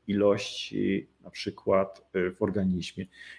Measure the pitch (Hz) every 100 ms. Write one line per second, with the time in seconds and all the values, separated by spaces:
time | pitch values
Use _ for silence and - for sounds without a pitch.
0 | - 101 101 107 - - - 104 101 98
1 | - _ 90 - 104 - - 95 95 -
2 | _ 98 90 92 101 98 95 90 87 -
3 | 95 - -